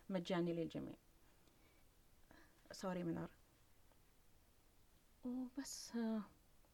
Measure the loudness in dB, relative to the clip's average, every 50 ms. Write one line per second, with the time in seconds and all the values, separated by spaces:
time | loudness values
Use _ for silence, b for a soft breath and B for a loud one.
0 | B 0 0 0 2 4 4 6 6 6 4 4 2 2 0 -2 -4 -6 -8 -12
1 | -16 -20 -20 -20 -20 -20 -20 -20 b b b b b b b b b -20 -20 -20
2 | -20 -20 -20 -20 -20 -20 -20 -20 -20 -20 -20 -20 -16 -14 -8 -4 -2 0 0 2
3 | 2 2 2 0 -2 -4 -8 -14 -20 -20 -20 -20 -20 -20 -20 -20 -20 -20 -20 -20
4 | -20 -20 -20 -20 -20 -20 -20 -20 -20 -20 -20 -20 -20 -20 -20 -20 -20 -20 -20 -20
5 | -20 -20 -14 -8 -6 -4 -2 -2 -2 -2 -4 -6 -6 -6 -6 -8 -6 -4 0 0
6 | 2 2 2 2 0 -4 -10 -20 -20 -20 -20 -20 -20 -20